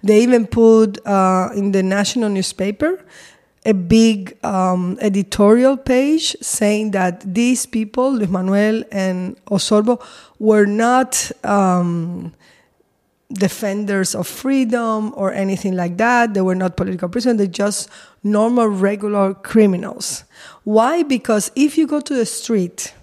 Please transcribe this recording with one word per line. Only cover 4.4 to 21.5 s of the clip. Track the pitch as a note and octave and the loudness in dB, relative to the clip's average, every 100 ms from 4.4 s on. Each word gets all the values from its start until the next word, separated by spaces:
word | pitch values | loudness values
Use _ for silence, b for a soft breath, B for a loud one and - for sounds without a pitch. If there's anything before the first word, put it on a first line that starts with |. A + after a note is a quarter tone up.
um, | - F#3+ F#3 F3+ F3+ - | -4 -2 0 0 -4 -2
editorial | G#3+ G3 G3 - G#3 A#3 C4 C4+ | -2 -2 -4 2 4 6 4 0
page | C4+ B3+ C#4 D#4+ - - | 0 0 2 0 -2 -8
saying | - - G#3 G#3 G#3+ | -8 -2 0 0 -2
that | G3 F3+ F3+ G3 | -2 -2 -4 -6
these | F#3 A#3+ B3 - | 0 0 0 -2
people, | A3+ G#3+ B3 C4 | -6 -4 -2 0
Luis | B3+ G3 | 0 -2
Manuel | F#3 F#3 G3 G#3+ A3 - | -2 0 2 2 0 -4
and | G3 F#3+ F#3 F3+ - - | -4 -4 -4 -6 -10 -4
Osorbo, | G3 - G#3 G#3+ A#3+ B B B B | -4 2 2 2 -2 B B B B
were | G#3+ G#3+ G3+ | 2 4 4
not, | G#3 A#3 B3+ C4 - - - | 2 2 2 0 -4 -6 -8
um, | - G3+ F#3+ F3+ F3 E3+ E3 F3 E3+ - b b b b _ _ _ _ _ | -2 2 2 2 0 -2 -6 -8 -12 -16 b b b b _ _ _ _ _
defenders | G#3+ G3 - G#3 G3 G#3 G3 F#3+ G3+ | -4 -2 -2 -6 -4 -4 -2 -2 -4
of | F3 | -8
freedom | - C4+ C4+ A#3+ A#3+ A#3 A3 G#3+ - | -6 -2 0 0 -2 -2 -2 -4 -4
or | F#3+ | -4
anything | G3 F#3+ F#3+ G3+ F#3 | -2 -4 -2 -4 -4
like | F3 F3+ | -4 -2
that. | A3+ A#3+ A#3 | 0 2 0
They | G3+ | 0
were | F#3 F#3 | 0 0
not | F#3 - | -2 -4
political | F#3+ F3+ F3 | -6 -4 -4
prisoners. | A#3 B3 A3+ | -2 0 0
They're | G3 | 0
just | E3+ G3+ G3+ - B B B | -2 -4 -4 -10 B B B
normal, | G3 G#3 A3 B3 A3 | -2 0 2 2 0
regular | G3 G3 G3+ G#3 G#3 F#3+ | 2 0 0 -2 0 0
criminals. | F#3+ - A3+ G#3 F3+ - - - - _ B B B | -2 0 4 4 2 -6 -10 -10 -12 _ B B B
Why? | - G#3+ A#3 E4+ | 0 2 2 0
Because | D4+ B3+ - G#3+ - | 0 -2 0 -2 -2